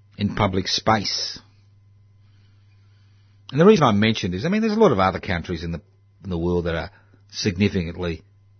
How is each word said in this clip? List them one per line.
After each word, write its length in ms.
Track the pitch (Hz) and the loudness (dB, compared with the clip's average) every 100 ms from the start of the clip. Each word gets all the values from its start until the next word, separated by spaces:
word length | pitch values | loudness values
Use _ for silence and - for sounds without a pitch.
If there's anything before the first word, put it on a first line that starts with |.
| _ - | _ -6
in 180 | 101 - | -4 0
public 320 | 101 95 90 | 0 0 -2
space. 720 | - - 110 92 - - - - _ _ _ _ _ _ _ _ _ _ _ _ _ _ _ _ _ _ _ - | -2 0 0 -2 -8 -10 -14 -20 _ _ _ _ _ _ _ _ _ _ _ _ _ _ _ _ _ _ _ -6
And 100 | 135 | 4
the 40 | 190 | 6
reason 200 | 214 131 | 6 4
I 60 | |
mention 400 | 101 110 107 95 | 4 2 2 -2
this, 140 | 92 156 | -4 -2
I 40 | |
mean, 120 | 214 | -2
there's 120 | 226 | 0
a 60 | 208 | 2
lot 120 | 208 | 4
of 80 | 98 | 4
other 200 | 95 90 | 2 0
countries 440 | - 87 - 82 | -4 -6 -4 -8
in 80 | 85 | -6
the, 100 | 82 - _ _ _ | -8 -12 _ _ _
in 60 | 95 | -8
the 80 | 85 | -4
world 280 | 87 87 85 | -2 0 -2
that 100 | 82 | -4
are 140 | 80 - _ _ _ | -6 -12 _ _ _
significantly 920 | - 110 90 101 98 82 85 87 80 - _ _ _ | -6 -4 0 0 0 -4 -6 -6 -8 -12 _ _ _